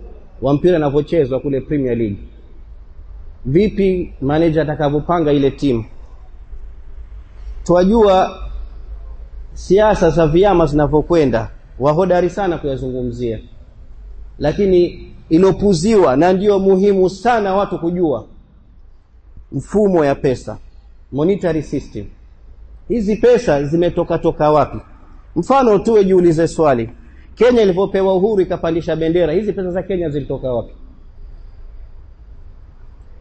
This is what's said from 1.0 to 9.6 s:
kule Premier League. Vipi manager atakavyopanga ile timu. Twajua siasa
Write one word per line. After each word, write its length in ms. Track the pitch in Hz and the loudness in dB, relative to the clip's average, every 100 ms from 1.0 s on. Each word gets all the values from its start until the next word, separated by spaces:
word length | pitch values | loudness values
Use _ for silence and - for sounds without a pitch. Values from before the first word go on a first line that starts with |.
| 147 170 127 127 | 0 0 0 -2
kule 220 | 147 135 | -4 -4
Premier 360 | 131 151 127 117 | -2 -2 -2 -2
League. 200 | 110 98 - - - - - - - - - - - - 127 | -2 -6 -12 -20 -20 -20 -20 -20 -20 -20 -18 -16 -16 -10 0
Vipi 680 | 156 208 - 196 185 165 - | 2 2 0 0 0 -4 -6
manager 400 | 135 151 165 156 | -2 0 2 0
atakavyopanga 720 | 147 143 147 151 156 175 147 | -2 -2 -2 -2 0 0 2
ile 180 | 143 139 | 2 0
timu. 340 | - 139 117 110 - - - - - - - - - - - - - - - - - | 0 -2 -2 -4 -14 -18 -20 -20 -20 -16 -16 -14 -16 -16 -16 -16 -18 -20 -18 -14 -8
Twajua 760 | - 175 190 226 208 185 190 - - - - - - - - - - - - | 0 2 4 4 4 4 0 -4 -12 -12 -12 -14 -16 -16 -16 -16 -16 -16 -16
siasa 560 | - | -8